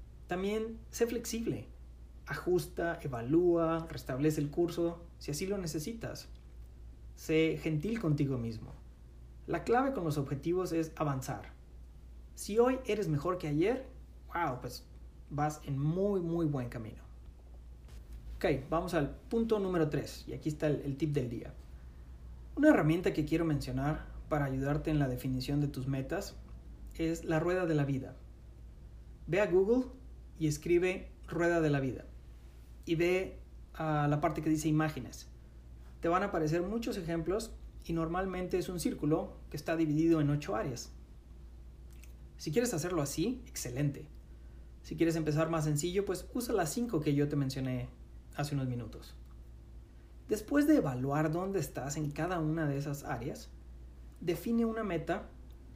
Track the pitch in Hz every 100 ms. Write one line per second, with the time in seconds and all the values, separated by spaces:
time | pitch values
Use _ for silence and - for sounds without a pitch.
0 | - - - 180 196 214 226 226 - -
1 | 233 233 - 226 226 120 - - - -
2 | - - - 147 180 180 147 - 170 165
3 | 147 120 120 160 180 170 160 165 165 139
4 | - 131 151 151 143 - 170 - 170 170
5 | - - - 147 190 202 170 156 185 226
6 | - - - - - - - - - -
7 | - - - 160 160 156 165 156 202 226
8 | 170 143 143 127 117 110 - - - -
9 | - - - - - 165 233 240 277 269
10 | 165 147 131 135 160 180 180 165 156 -
11 | 147 131 - 104 - - - - - -
12 | - - - - - 208 254 254 - 208
13 | 175 147 165 180 156 147 190 262 - -
14 | - - - 170 165 127 127 - - -
15 | - - - 147 151 151 - 135 151 175
16 | 202 196 170 170 160 143 120 - 107 -
17 | - - - - - - - - - -
18 | - - - - 185 131 - 160 180 165
19 | 143 - - 233 226 214 190 180 151 147
20 | - - - 127 156 147 151 139 143 135
21 | 156 143 120 117 - - - - - -
22 | - - - - - - 294 240 156 170
23 | 185 160 147 160 170 139 127 131 139 156
24 | - - - 151 139 131 139 151 160 151
25 | 135 123 135 127 123 143 143 135 123 135
26 | 131 175 208 - - - - - - -
27 | 165 165 - 160 170 185 175 151 139 135
28 | - - - - - - - - - -
29 | - - - 180 202 180 196 247 254 -
30 | - - - - 156 143 165 175 180 196
31 | - - - 165 170 170 156 143 131 101
32 | - - - - - - - - - 165
33 | 175 185 190 - - - - - 160 151
34 | 143 147 165 156 156 156 156 151 156 135
35 | 117 - - - - - - - - -
36 | 170 180 202 185 156 170 180 226 233 202
37 | 165 165 165 202 220 - - - - 165
38 | 160 180 190 185 180 185 165 180 233 -
39 | 147 165 202 - - 147 - 165 160 151
40 | 165 160 143 147 185 214 170 120 - -
41 | - - - - - - - - - -
42 | - - - - - 151 240 170 175 180
43 | 143 - 196 262 - - 127 123 147 -
44 | - - - - - - - - - 156
45 | 165 160 156 147 160 165 151 147 175 190
46 | 196 175 - 254 233 220 160 - 240 151
47 | 151 143 147 147 131 135 131 127 127 -
48 | - - - - 143 143 131 120 107 -
49 | - - - - - - - - - -
50 | - - - 214 - 285 294 302 156 123
51 | 135 147 156 170 190 196 147 - 135 151
52 | 151 147 170 180 156 165 151 139 147 143
53 | - 127 131 214 - - - - - -
54 | - - 170 165 233 233 226 220 214 165
55 | 151 190 - - - - -